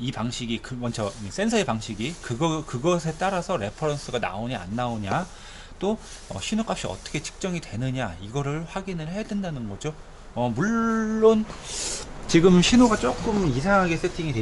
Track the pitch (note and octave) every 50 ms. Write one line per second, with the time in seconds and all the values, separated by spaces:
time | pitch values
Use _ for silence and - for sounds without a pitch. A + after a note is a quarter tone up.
0 | A#2+ B2+ - A2+ A2 B2 A#2+ - B2+ A2+ A#2 A2 - - C3 B2 A#2+ A#2+ A2+ -
1 | G#2+ G2 - A2+ G#2+ F#2+ - - G3+ A3+ A#3 A3 F#3+ - A2+ A2 G#2+ - G#2+ F#2+
2 | A2 D3+ F3 - - - A#2+ A#2 D#3+ E3 D#3 D#3 C#3+ - - B2 B2 E3+ F3+ E3+
3 | D#3+ D#3+ D3+ - F3+ F#3+ G3 F3 E3 - F#3 - G2 G#2 - - D#3+ D3+ D3 C#3
4 | - - A#2 A#2+ G2+ F2+ F2+ G2+ A2+ B2 B2+ G2+ F2+ F2+ G#2 A#2+ B2 A#2+ A#2 A2
5 | G2+ F#2+ A2 D#3 F#3 F3 - - - - - - - - - - F3+ G3 A3+ A3
6 | - - - - - - - F#2+ - - A3 G#3+ A3+ - F#3+ - - F#2+ F#2+ -
7 | - - - D3+ - - - - - F#3+ F3+ - - - - A2 B2+ C3 B2+ C3
8 | B2 G2 E2+ F2 F#2+ G#2 A#2 C#3+ C#3 C#3+ D3 D#3+ E3 D#3+ - F#3+ F#3+ G3 F#3 E3
9 | D#3 D#3 F3+ G#3 A3 - G#3 G3+ G3 F3 D3+ C3 A#2 G#2 G2 F#2+ - D3+ D#3 -
10 | - - - - - - - A#2+ A#2+ B2 A2+ A#2 F#3 G#3+ A#3 A3+ A3+ A3+ A3+ A3
11 | A3 G#3+ A3 A3 A3 A3 A3 A3 G#3+ - - - - - - - - - - -
12 | - - - - - - - E3 E3 F#3+ F3+ F3+ E3+ - - A#3+ B3+ A3+ G#3+ -
13 | - - - - E3+ A#3 G#3 G#3 F#3 D3+ B2 B2+ C#3 G3 G3+ G3 F#3 F3 E3 D#3+
14 | - F3+ - - E3 D#3 B2+ A2+